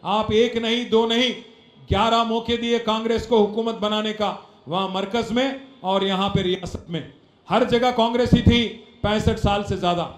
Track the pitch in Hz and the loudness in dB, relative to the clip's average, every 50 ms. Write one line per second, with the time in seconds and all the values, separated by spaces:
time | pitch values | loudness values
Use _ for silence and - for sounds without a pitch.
0 | - 165 202 214 214 214 220 214 240 240 240 233 226 220 226 240 247 190 202 220 | -4 -2 -2 -2 0 0 2 2 2 2 0 -4 -2 -2 -2 -2 -2 0 2 2
1 | 233 226 226 233 247 247 202 - - - - - - - _ - - - 196 196 | 2 2 2 0 0 0 -2 -6 -12 -20 -20 -20 -20 -20 _ -20 -4 -2 0 2
2 | 214 226 226 233 233 220 220 233 226 - 233 226 233 233 233 233 226 214 220 226 | 2 2 2 2 2 0 -2 -4 -2 -2 -4 -2 0 0 0 0 0 -2 -2 -2
3 | 226 226 233 220 - - 240 220 202 208 202 226 226 233 220 - 202 208 214 214 | 0 -2 -2 -2 0 2 4 4 4 2 0 -2 -2 -4 -4 -4 -2 -2 -2 -2
4 | 214 220 214 - 208 196 170 - - - - _ _ 131 156 185 190 185 190 190 | -2 -4 -4 -2 -4 -4 -4 -6 -14 -20 -20 _ _ -6 -4 -2 -2 -2 -4 -6
5 | 196 196 208 233 220 226 226 240 262 269 269 269 - - - - - 185 196 196 | -6 -2 -2 -2 -2 0 0 0 0 0 -2 -6 -14 -18 -20 -8 -4 0 0 0
6 | 190 196 196 185 196 202 196 202 185 180 180 180 180 165 - - - - 170 160 | 0 0 0 0 0 0 0 0 0 0 -2 -2 -6 -10 -10 -12 -10 -8 -8 -8
7 | 135 - - - _ _ _ _ _ - 175 220 247 220 240 233 233 254 247 240 | -8 -10 -18 -20 _ _ _ _ _ 0 2 2 2 4 2 2 2 2 2 2
8 | 226 240 240 240 247 240 - 247 - - 240 240 233 202 - - - - - - | 2 2 2 0 4 4 4 6 6 6 4 4 2 -2 -6 -12 -20 -20 -14 -6
9 | - 208 214 214 214 226 220 220 - 208 202 202 202 - 196 180 180 175 175 170 | -4 -2 0 2 2 0 0 2 0 0 0 0 -2 -4 -6 -2 -2 -2 -2 -2
10 | 160 - - | -4 -8 -10